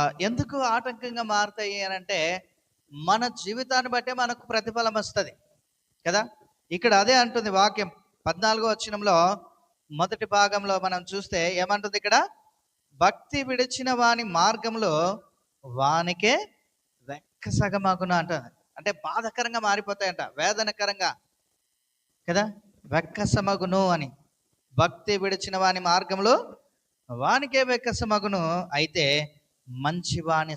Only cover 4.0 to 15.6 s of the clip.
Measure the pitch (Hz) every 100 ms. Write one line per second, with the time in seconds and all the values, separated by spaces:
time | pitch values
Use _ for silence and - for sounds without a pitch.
4 | 247 254 240 240 - 226 220 226 226 220
5 | 196 - 160 - _ _ _ _ _ _
6 | 170 190 226 - _ _ - 175 233 196
7 | 208 262 240 240 214 190 208 202 190 -
8 | _ _ - 165 220 220 226 214 - 208
9 | 208 170 175 202 - _ _ _ _ 151
10 | 185 220 214 202 202 202 196 190 185 180
11 | 175 196 196 180 170 180 185 202 208 202
12 | 208 233 339 - _ _ _ _ _ 135
13 | 180 202 - 285 262 254 254 254 262 247
14 | 233 233 226 165 185 226 226 226 208 156
15 | 175 208 - _ _ _